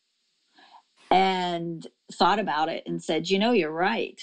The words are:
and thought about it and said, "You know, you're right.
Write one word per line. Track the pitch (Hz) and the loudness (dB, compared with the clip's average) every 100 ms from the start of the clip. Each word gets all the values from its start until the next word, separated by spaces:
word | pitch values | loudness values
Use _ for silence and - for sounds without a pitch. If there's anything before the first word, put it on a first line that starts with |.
| _ _ _ _ _ _ - - _ _ - | _ _ _ _ _ _ -20 -20 _ _ 2
and | 180 190 185 180 170 170 165 - _ - | 4 4 2 -2 -2 -6 -8 -12 _ -8
thought | - 180 208 | 2 2 2
about | 185 147 160 | 0 -2 -2
it | 151 - | -4 -6
and | 170 | -6
said, | - 160 170 | -4 -2 0
"You | 190 | 2
know, | 220 | 4
you're | 240 156 | 2 0
right. | 160 190 220 - - | 0 -2 -2 -4 -8